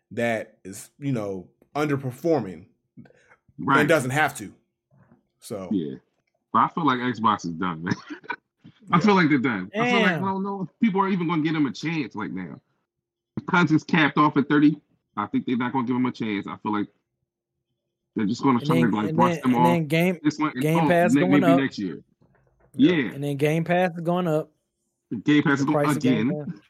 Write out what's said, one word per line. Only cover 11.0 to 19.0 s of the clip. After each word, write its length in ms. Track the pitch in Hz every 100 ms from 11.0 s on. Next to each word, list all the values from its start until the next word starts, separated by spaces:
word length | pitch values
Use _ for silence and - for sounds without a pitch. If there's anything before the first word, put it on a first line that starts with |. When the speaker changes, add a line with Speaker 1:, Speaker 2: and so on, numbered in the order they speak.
Speaker 2:
are 80 | 190
even 180 | 190 170
gonna 140 | 170
give 100 | 160
them 120 | 156 135
a 60 |
chance, 420 | - 156 160 110 107
like, 160 | 95
now. 300 | 95 85 62 _ _ _ _ _ _ _ -
Because 360 | - 180 156
it's 120 | 156
capped 340 | - 170 143 151
off 200 | 151 147
at 100 | -
thirty, 320 | 151 151 160 _ _ _ -
I 80 | 104
think 180 | 131 120
they're 120 | 123
not 160 | 123
gonna 140 | 127 120
give 80 | 127
them 100 | 127
a 60 |
chance. 360 | - 113 98 80
I 100 | 85
feel 160 | 107
like 140 | 104 101 _ _ _ _ _ _ _ _ _ _ _ _ 107
they're 100 | 101
just 180 | 123
gonna 160 | 143 120
Speaker 3:
And 80 | 147
Speaker 2:
try 80 | 165
Speaker 3:
then, 160 | 117
Speaker 2:
to, 60 |
like, 120 | 107